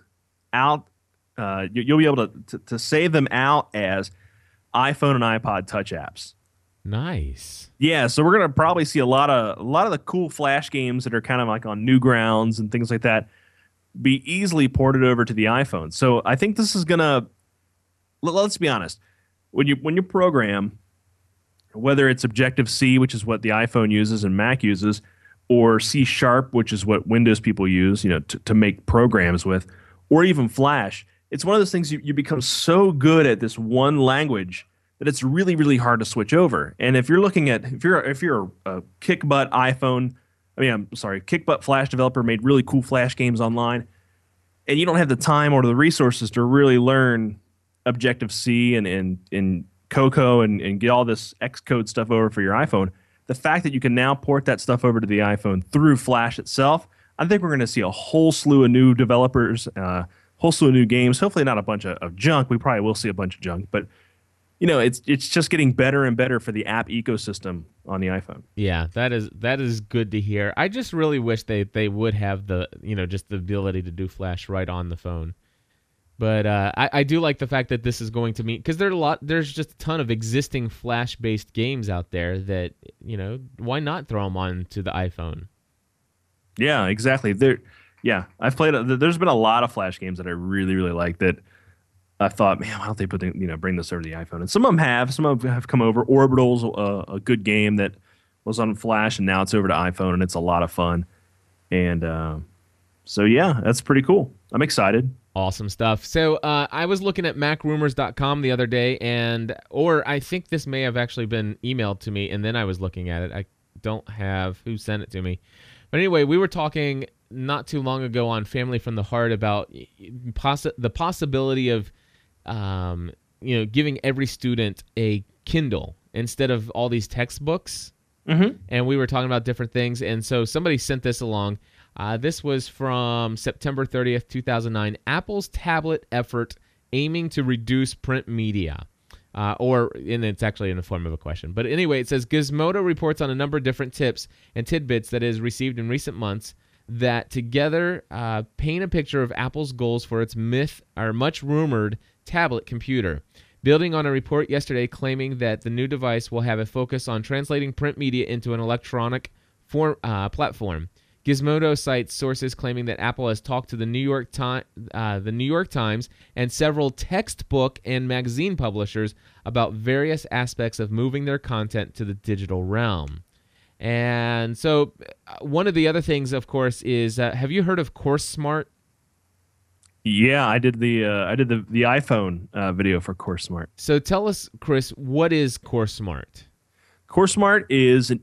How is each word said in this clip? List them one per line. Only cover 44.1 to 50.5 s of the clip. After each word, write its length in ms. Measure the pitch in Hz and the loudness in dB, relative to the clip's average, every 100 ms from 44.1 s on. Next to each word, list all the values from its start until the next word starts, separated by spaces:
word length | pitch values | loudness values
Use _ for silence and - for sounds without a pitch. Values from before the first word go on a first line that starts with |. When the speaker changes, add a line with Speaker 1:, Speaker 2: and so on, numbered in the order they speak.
| _ _ _ _ _ - | _ _ _ _ _ -2
Speaker 1:
and 120 | 147 | 0
you 80 | 175 | 2
don't 100 | 165 | 2
have 100 | 156 | 2
the 80 | 127 | 2
time 380 | 160 147 147 | 2 4 4
or 80 | 139 | 4
the 140 | 123 120 | 4 4
resources 560 | 156 - 127 120 110 | 4 4 2 2 -2
to 100 | 120 | 0
really 380 | 120 139 139 123 | 4 6 6 6
learn 600 | 123 135 127 117 110 104 _ _ _ _ 127 | 6 4 4 2 -2 -8 _ _ _ _ -2
Objective-C 920 | 120 123 123 113 - 127 120 120 120 | 0 0 0 -4 -4 0 2 4 2
and, 120 | 98 | 0
and, 320 | 95 92 92 _ | -2 -2 -4 _
and 340 | 98 95 90 - _ - | -2 0 -2 -6 _ -4
Cocoa 520 | - 135 143 127 120 | 2 4 6 6 6
and, 200 | 110 | 4